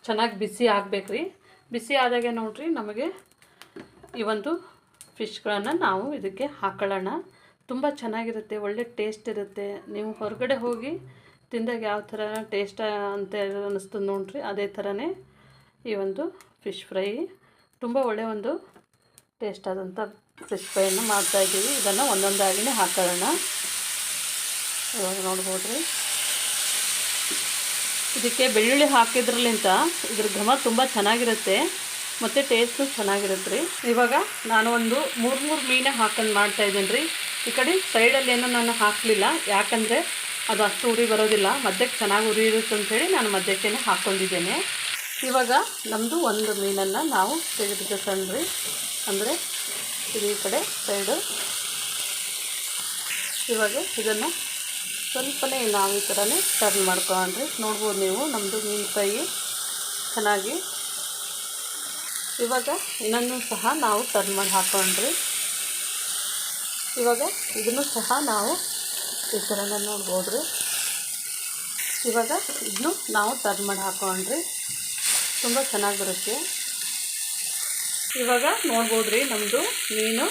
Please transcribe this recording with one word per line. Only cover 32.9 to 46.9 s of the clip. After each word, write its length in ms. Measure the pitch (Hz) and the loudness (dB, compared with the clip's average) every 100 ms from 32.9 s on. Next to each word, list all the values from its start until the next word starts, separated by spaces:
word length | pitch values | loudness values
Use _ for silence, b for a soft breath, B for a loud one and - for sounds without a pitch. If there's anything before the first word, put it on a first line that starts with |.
| 233 | 0
ಚೆನ್ನಾಗಿರುತ್ತೆ 540 | 202 202 202 185 185 | 2 2 2 0 0
ರೀ. 60 | 220 349 - 240 | -2 -2 -2 2
ಇವಾಗ 220 | 233 240 285 427 - 226 | 4 6 4 2 -4 2
ನಾನು 180 | 220 226 240 | 4 6 4
ಒಂದು 200 | 226 262 285 240 | 4 2 0 0
ಮೂರು 180 | 233 269 294 | 0 2 0
ಮೂರು 160 | 311 254 | 0 2
ಮೀನೇ 220 | 254 269 240 | 4 4 4
ಹಾಕೊಂಡು 340 | 214 - 220 202 | 2 4 2 4
ಮಾಡ್ತಾಯಿದ್ದೀನಿ 520 | 208 202 208 196 190 233 | 4 4 2 2 2 2
ರೀ. 60 | 320 - - - 240 | 0 -2 -4 -4 -2
ಈ 20 | 240 | 2
ಕಡೆ 140 | 262 370 - | 4 2 2
ಸೈಡಲ್ಲಿ 380 | 226 233 269 254 | 6 6 6 4
ಏನೂ 140 | 240 247 240 | 2 2 2
ನಾನು 180 | 233 226 | 2 4
ಹಾಕಲಿಲ್ಲ, 440 | 208 208 226 214 214 320 - | 4 4 2 4 4 2 2
ಯಾಕಂದರೆ 440 | 202 214 233 214 254 339 - - - - | 2 4 2 4 2 2 -4 -6 -4 -2
ಅದು 100 | 208 208 | 2 2
ಅಷ್ಟು 180 | - 247 | 4 2
ಉರಿ 120 | 226 233 | 4 4
ಬರೋದಿಲ್ಲ, 360 | 214 214 214 190 277 226 | 6 6 6 4 4 0
ಮಧ್ಯಕ್ಕೆ 300 | 185 247 - | 2 0 2
ಚೆನ್ನಾಗಿ 260 | 208 202 220 | 2 4 4
ಉರಿ 120 | 214 220 | 4 6
ಇರುತ್ತೆ 260 | 220 220 214 | 4 2 -2
ಅಂಥೇಳಿ 300 | 208 220 339 370 | 0 0 4 2
ನಾನು 140 | 220 190 | 2 0
ಮಧ್ಯಕ್ಕೇನೆ 440 | 185 190 214 214 220 | 0 0 0 0 2
ಹಾಕ್ಕೊಂಡಿದ್ದೇನೆ. 680 | 180 208 190 190 180 180 277 392 - - - - - 262 | 2 2 0 0 0 0 0 -2 -4 -4 -4 -6 -6 0
ಇವಾಗ 220 | 254 240 262 - - 214 | 2 4 4 2 -4 -4
ನಮ್ಮದು 240 | 214 226 330 262 | -2 0 2 2
ಒಂದು 240 | 214 214 202 | 2 0 0
ಮೀನನ್ನು 400 | 196 196 196 | 0 0 0